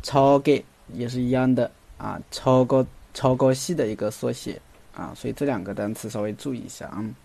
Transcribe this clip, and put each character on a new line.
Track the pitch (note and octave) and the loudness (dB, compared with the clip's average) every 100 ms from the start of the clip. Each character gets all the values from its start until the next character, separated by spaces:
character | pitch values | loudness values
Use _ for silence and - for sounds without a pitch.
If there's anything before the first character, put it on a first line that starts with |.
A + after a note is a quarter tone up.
저 | - C#3+ C3+ C#3 | 0 4 6 6
게 | C#3+ C#3 - _ - | 6 2 2 _ -16
也 | B2 A#2+ | -8 -6
是 | B2+ | -2
一 | B2 | 0
样 | B2+ B2+ | 2 4
的 | B2 A#2+ - _ - | 4 2 -4 _ -12
啊， | G#2 - - | -10 -10 -12
저 | - - C3 | -4 4 4
거， | B2+ C3+ C3 - - | 6 2 0 -6 -20
저 | - C3+ C3 | -2 0 4
거 | C3+ | 2
系 | C3 - | 2 -2
的 | E3+ A2+ | -2 -2
一 | G#2+ | -2
个 | G#2+ | -4
缩 | - B2 | -4 -6
写 | A#2+ - - _ - - | -4 -8 -12 _ -20 -20
啊， | - - C3 | -14 -14 -10
所 | A#2+ | -10
以 | |
这 | A#2+ | -4
两 | C#3+ A#2 | -2 -2
个 | F#2+ | -4
单 | G2+ G#2 | -6 -6
词 | A2 A2 | -6 -8
稍 | G#2+ | -6
微 | G#2 | -6
注 | G#2 C#3+ | -6 -8
意 | B2 | -8
一 | - | -10
下 | - - | -14 -12
啊。 | F#2 A2 B2+ | -8 -10 -10